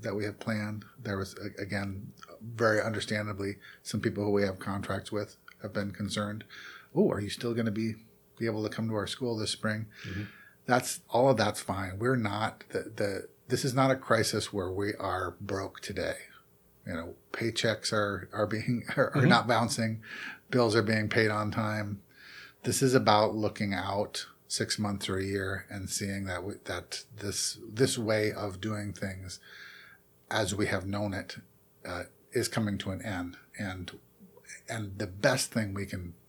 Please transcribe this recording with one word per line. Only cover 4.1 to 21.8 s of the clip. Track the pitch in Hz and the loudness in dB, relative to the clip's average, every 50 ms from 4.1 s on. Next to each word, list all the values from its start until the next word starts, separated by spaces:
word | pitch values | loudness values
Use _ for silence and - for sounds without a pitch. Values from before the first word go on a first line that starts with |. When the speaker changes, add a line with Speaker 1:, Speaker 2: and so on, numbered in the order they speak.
| 90 101 104 | 0 2 2
Speaker 1:
who | 107 | 4
we | 101 101 | 4 4
have | 101 95 95 - | 4 4 0 -2
contracts | - 104 95 98 98 - 98 98 - - | -4 -4 -2 -2 -2 -2 -4 -4 -4 -4
with | 110 104 104 - - _ _ - - - | -4 -4 -4 -6 -10 _ _ -20 -18 -12
have | - 104 | -10 -4
been | - 107 98 98 | -4 -2 -2 -2
concerned. | 92 - 101 98 - 107 104 104 107 107 - - - - - - - - - - - | -4 -4 -4 -2 -2 -2 -2 -4 -4 -8 -10 -12 -16 -16 -16 -16 -16 -18 -18 -4 2
"Oh, | 165 214 - | 4 4 4
are | - 101 | 4 0
you | 104 98 | -2 -4
still | - - - 120 113 | -6 -4 -2 -2 0
gonna | 120 113 113 | 2 0 0
be, | 101 110 113 110 107 - - - _ _ _ _ _ - | 0 0 -2 -2 -4 -6 -12 -20 _ _ _ _ _ -4
be | 117 | -2
able | 117 107 110 107 | -2 0 0 -2
to | 104 | -2
come | - - 113 113 | -2 -2 -2 0
to | 110 | 0
our | 104 98 | 0 -2
school | 95 - - 127 120 113 | -2 -4 -4 -2 -2 -2
this | 110 107 - | -2 -2 -2
spring?" | 95 - - 110 107 110 110 - - - - - | -4 -2 0 -2 0 0 -4 -8 -12 -12 -10 -6
Speaker 2:
Mm-hmm. | 95 101 104 - - - - - - _ - | -6 -6 -6 -8 -10 -20 -20 -20 -20 _ 0
Speaker 1:
That's, | - 123 123 - - - - - - | 4 4 4 4 0 -6 -8 -8 0
all | - 120 131 135 | 2 6 6 6
of | 127 | 8
that's | 107 104 104 - - | 6 4 2 2 -2
fine. | - - 92 98 98 92 92 101 | -4 -4 -4 -2 -2 -4 -4 0
We're | 117 127 131 | 2 2 2
not, | 123 107 101 101 107 110 113 - - - - | 2 2 0 0 0 -2 -2 -4 -8 -16 -6
the, | - 95 - - 110 | -4 -4 -4 -4 -2
the, | - 107 101 95 90 - - - _ _ - | -2 0 0 0 -4 -6 -10 -16 _ _ -2
this | - - - | -2 0 0
is | 135 117 | 0 4
not | 135 131 135 | 4 6 6
a | 127 | 4
crisis | 131 - - 113 110 104 - - 104 - - | 2 4 4 4 4 4 4 2 0 -2 0
where | - 101 90 90 | -2 -2 -2 -2
we | 92 101 101 107 - | -2 -2 -2 -2 -2
are | - 98 95 90 92 92 87 - - | -2 -2 -2 -2 -2 -2 -4 -6 -8
broke | 104 101 101 95 98 - - - | -6 -4 -2 -2 -2 -4 -8 -10
today. | - - - 87 80 82 - - - - - - - _ _ _ _ _ _ _ - | -10 -6 -4 -2 -2 -2 -2 -4 -10 -18 -20 -20 -20 _ _ _ _ _ _ _ -10
You | - 87 | -6 -6
know, | 80 - - - - _ - | -6 -6 -8 -12 -14 _ -10
paychecks | - - 113 113 113 - - 113 104 - - - | -6 -2 -2 -2 0 2 2 2 2 2 0 0
are, | 113 104 104 101 101 92 95 - | 2 2 2 2 -2 -4 -6 -6
are | - 107 104 | 0 0 0
being, | 104 110 107 110 123 123 110 - - | 2 0 -2 0 0 0 0 -2 -2
<laughs> | - | 2
are, | 143 127 - | 2 2 4
are | - 143 | 4 6
Speaker 2:
Mm-hmm. | 123 - | 8 8
Speaker 1:
not | 120 113 107 | 8 8 8
bouncing. | 120 117 113 120 107 - - 113 113 110 110 - - - - - - - - _ - | 6 4 4 4 2 0 0 0 0 0 -4 -8 -12 -12 -12 -12 -12 -14 -14 _ 0
Bills | - 123 120 110 107 | 4 4 6 6 6
are | 117 | 4
being | 104 107 110 110 107 104 | 6 6 4 2 2 2
paid | - 120 110 107 | 4 4 4 4
on | 104 104 107 104 | 4 2 0 0
time. | 101 120 107 107 107 107 | 0 0 0 0 0 -2